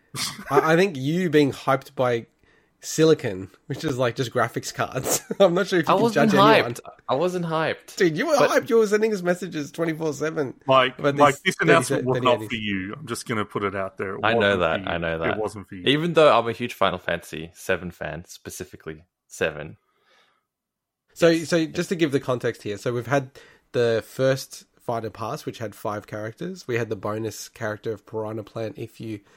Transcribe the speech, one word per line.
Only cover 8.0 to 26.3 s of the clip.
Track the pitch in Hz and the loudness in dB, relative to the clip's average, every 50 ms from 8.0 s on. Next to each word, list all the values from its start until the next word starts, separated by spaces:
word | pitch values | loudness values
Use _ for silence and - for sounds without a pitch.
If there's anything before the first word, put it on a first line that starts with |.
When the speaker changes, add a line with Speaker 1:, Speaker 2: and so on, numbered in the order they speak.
| 202 170 151 165 | 2 2 2 0
Speaker 1:
you | 269 339 | -2 0
were | 311 - | 2 4
Speaker 2:
But | 147 - | 4 4
Speaker 1:
hyped. | - 262 - - | 4 2 0 2
You | 226 226 | 4 4
were | 220 196 | 4 4
sending | 208 214 214 226 214 | 2 2 0 0 -2
us | 185 | -2
messages | 175 175 180 180 202 175 - 156 143 139 | -2 -2 -2 -2 -4 -8 -6 -6 -8 -8
twenty-four | - - 165 170 160 151 160 156 139 | -6 -6 -4 -4 -4 -4 -4 -4 -4
seven | 131 147 156 160 160 143 120 - _ - | -4 -4 -4 -2 -4 -4 -4 -6 _ 0
Speaker 3:
Mike, | 135 135 131 127 127 - - | 2 4 4 4 2 0 -2
Speaker 1:
about | 147 143 143 | -2 0 4
Speaker 3:
Mike, | 143 143 143 139 | 6 6 4 4
Speaker 1:
this | - - | 2 -2
Speaker 3:
this | 196 - - | -4 -2 0
announcement | - - 170 165 127 - 139 131 127 | 4 4 4 4 4 2 -2 -2 0
Speaker 1:
thirty, | 123 | 0
Speaker 3:
was | 131 127 | 0 2
not | 120 127 120 | 2 2 2
Speaker 1:
thirty | 107 110 | 2 0
eighty. | 107 120 | -6 -8
Speaker 3:
for | 113 | -6
you. | 107 104 101 95 92 98 110 143 | -4 -2 -2 -4 -4 -6 -10 -12
I'm | 156 123 | -10 -8
just | 117 - - - | -8 -8 -6 -4
gonna | 120 107 101 | -4 -4 -4
put | - - 107 101 | -4 -4 -4 -4
it | 98 95 | -2 -2
out | 101 95 95 - - | -4 -6 -6 -6 -6
there. | 101 95 98 | -6 -6 -4
It | - - | 0 2
Speaker 2:
I | 113 117 | 2 4
know | 117 | 4
Speaker 3:
wasn't | 104 101 101 | 4 4 4
for | 90 | 4
Speaker 2:
that. | 87 80 80 - | 2 2 0 0
Speaker 3:
you. | - - | -2 -4
Speaker 2:
I | 85 85 | -4 -2
know | 85 82 82 80 | -2 -2 -2 -2
that. | 80 80 | -2 -2
Speaker 3:
It | - 107 | -2 -2
wasn't | 107 98 98 104 92 - | -4 -6 -6 -10 -16 -16
for | 104 | -12
you. | 92 90 | -4 0
Speaker 2:
Even | 117 139 151 165 175 160 | 2 2 2 2 0 4
though | 160 156 143 110 117 | 6 6 6 6 6
I'm | 113 117 | 4 0
a | 110 | -4
huge | - 123 117 - | -4 -6 -6 -2
Final | - - 92 87 90 | 0 0 0 0 -2
Fantasy | - - 85 85 - - - 78 80 82 - | -4 -4 -4 -4 -6 -8 -12 -12 -12 -12 -14
seven | - - - 92 85 90 87 | -10 -4 -4 -4 -4 -4 -8
fan, | - - - 76 76 82 87 | -12 -10 -10 -10 -10 -10 -14
specifically | - - - - 85 - - 87 - - - - 80 80 78 82 _ _ _ _ _ | -16 -20 -18 -16 -14 -12 -12 -14 -14 -16 -18 -16 -16 -16 -16 -18 _ _ _ _ _
seven. | - - 92 80 76 76 73 80 107 - _ _ _ _ _ _ _ _ _ _ _ _ _ _ _ _ _ _ _ _ _ _ _ _ _ _ _ | -6 -4 -2 -2 -4 -6 -12 -14 -16 -20 _ _ _ _ _ _ _ _ _ _ _ _ _ _ _ _ _ _ _ _ _ _ _ _ _ _ _
Speaker 1:
So, | - 175 170 | 2 2 4
Speaker 2:
Yes. | 165 165 165 139 | 4 2 0 0
Speaker 1:
so | 175 165 160 | 0 0 0
just | 147 147 170 175 - | -2 -4 -4 -4 -4
to | 202 | -2
give | 165 170 143 | 0 0 0
the | 127 135 | 0 0
context | - - 127 120 127 120 113 - - | -2 -2 -4 -2 -2 -4 -6 -6 -8
here, | 104 101 101 | -8 -8 -6
so | - 127 123 | -4 -4 -4
we've | 123 113 120 | -4 -2 0
had | 135 143 135 127 - - - - _ _ _ _ | -2 -2 -2 -4 -12 -20 -20 -20 _ _ _ _
the | - 127 120 117 113 110 - - | -2 0 2 2 2 0 -2 -6
first | - - 131 135 131 131 - - - - - _ _ _ | -4 0 0 2 0 0 -4 -12 -16 -20 -20 _ _ _
fighter | _ - 117 113 110 110 | _ -6 -6 -6 -6 -8
pass, | - - 113 110 143 156 - | -8 -8 -8 -8 -8 -8 -8
which | 131 - - | -10 -10 -8
had | 117 107 98 | -10 -10 -10
five | - - 110 104 107 101 - | -8 -8 -6 -6 -6 -8 -10
characters. | 113 107 107 113 | -10 -8 -8 -10